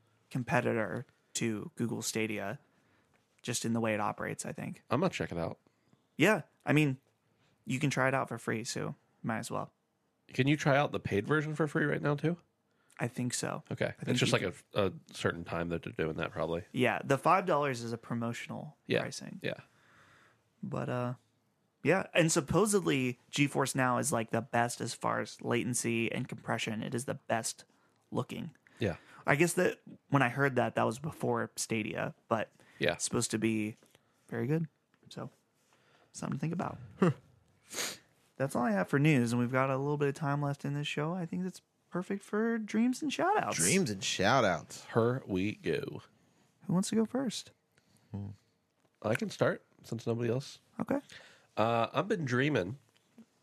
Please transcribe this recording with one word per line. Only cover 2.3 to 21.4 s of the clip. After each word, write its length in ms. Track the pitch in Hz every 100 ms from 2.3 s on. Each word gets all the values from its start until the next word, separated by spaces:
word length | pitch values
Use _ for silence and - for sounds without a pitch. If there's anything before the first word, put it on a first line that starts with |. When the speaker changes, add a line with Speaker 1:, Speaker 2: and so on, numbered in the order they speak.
| 104 98 131 _ _ _ _ _ _ _ _
Speaker 1:
just 220 | - 120
in 80 | 117
the 60 | 117
way 140 | 113
it 60 | 104
operates, 440 | 104 104 101 - -
I 60 |
think. 300 | - - - -
Speaker 2:
I'm 100 | 127
gonna 100 | 180
check 200 | - 85
it 60 | 85
out. 200 | 85 - _ _ _ _ _ -
Speaker 1:
Yeah, 240 | 170 202 - _ -
I 80 |
mean, 240 | 143 147 131 _ _ _ _ _ _ -
you 140 | 131
can 100 | 147
try 180 | 127 131
it 60 |
out 140 | 131 123
for 100 | 117
free, 260 | - 113
so 320 | 110 - 101 - _ _
might 140 | 123 110
as 100 | 110
well. 200 | - 151 _ _ _ _ _ -
Speaker 2:
Can 140 | - 131
you 100 | 151
try 180 | 160 139
out 160 | 143
the 80 | 98
paid 280 | - 101 117
version 260 | 151 151 151
for 100 | 156
free 180 | 160 151
right 160 | 151
now, 140 | 151 147
too? 200 | 151 175 _ _ _ _ _ -
Speaker 1:
I 80 | 123
think 260 | - 123 -
so. 280 | - - -
Speaker 2:
Okay. 140 | - -
Speaker 1:
I 60 | -
think 60 | -
Speaker 2:
It's 100 | 123
just 140 | -
Speaker 1:
you 60 | 120 98
Speaker 2:
like 80 | - _
a, 140 | - 95
a 40 | 82 -
certain 300 | - 98 85
time 260 | 85 85 85
that 140 | 82
they're 100 | -
doing 220 | - 80 80
that, 140 | 82
probably. 320 | 82 80 85 -
Speaker 1:
Yeah, 280 | - 120 95
the 140 | 131 135
five 260 | 156 185 185
dollars 380 | 147 143 120
is 100 | 117
a 40 | 117
promotional 800 | - 120 117 117 - 110 151 - -
Speaker 2:
Yeah. 140 | 120
Speaker 1:
pricing. 380 | 120 - - -
Speaker 2:
Yeah. 160 | - - - _ _ - - - _ _ _ _
Speaker 1:
But, 260 | - 135 131
uh, 240 | 123 123 123 _ _